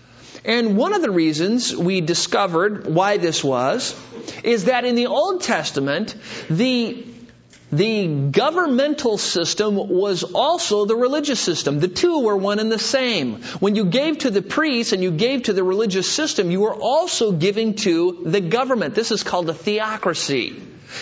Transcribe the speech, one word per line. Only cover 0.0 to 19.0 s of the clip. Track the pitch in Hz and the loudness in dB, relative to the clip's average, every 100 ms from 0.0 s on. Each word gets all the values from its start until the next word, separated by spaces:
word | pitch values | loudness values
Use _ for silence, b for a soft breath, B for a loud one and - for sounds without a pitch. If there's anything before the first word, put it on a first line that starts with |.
| B B B B | B B B B
And | - 233 233 202 | -2 0 2 2
one | 320 | 2
of | 415 | 2
the | 302 | 2
reasons | 180 160 151 180 240 233 | 2 2 2 0 0 -2
we | - 170 190 | -2 0 0
discovered | 160 170 - 220 196 165 202 208 - | 0 -2 0 0 0 2 0 -2 -2
why | 160 196 202 | 2 2 2
this | 170 156 | 0 0
was | 143 127 131 226 - - - - B B | 0 0 0 0 -4 -10 -14 -16 B B
is | - 233 185 | 0 2 2
that | 247 | 0
in | 247 240 | 2 2
the | 240 | 2
Old | 214 349 370 | 2 0 0
Testament, | - 202 147 - 139 147 214 - B B B | 0 -2 -2 -2 -2 -2 -4 -10 B B B
the, | 160 247 254 226 - - - - - - - - | 0 2 2 0 -6 -14 -18 -20 -20 -20 -20 -4
the | 147 214 220 185 147 139 | 0 2 2 0 0 2
governmental | 139 262 339 339 247 285 294 240 208 | 2 2 2 2 2 2 0 0 -2
system | - 180 147 - 214 202 | -2 -2 -2 0 0 0
was | 202 180 202 180 | 0 0 2 0
also | - 180 262 - - 208 208 | -2 0 2 0 0 0 2
the | 226 | 2
religious | 247 294 285 247 | 2 0 0 -2
system. | - 170 - 143 | 0 -2 0 0
The | 180 | 0
two | 180 349 330 | 2 2 4
were | 226 202 | 2 2
one | 196 208 | 0 0
and | 220 | 0
the | 220 | -2
same. | 208 269 254 208 127 107 B B | 0 0 0 0 -2 -4 B B
When | 196 208 | 0 2
you | |
gave | 196 233 302 311 | 2 2 0 0
to | 262 | 0
the | 196 | 0
priests | 190 - 311 240 226 | -2 0 0 0 0
and | 202 | 0
you | 180 | 0
gave | 156 233 269 | 2 0 0
to | - | 0
the | 190 180 | 0 2
religious | 190 220 185 180 | 2 2 0 -2
system, | - 311 - 180 | -2 -2 0 0
you | 185 | 2
were | 208 | 0
also | - 214 285 349 - 220 | 0 0 2 0 0 0
giving | 175 180 202 226 208 | 2 0 0 -2 0
to | 202 165 180 175 165 | 0 2 2 0 -2
the | 190 | -2
government. | 175 233 262 254 156 | 0 0 0 0 -2
This | 202 | -2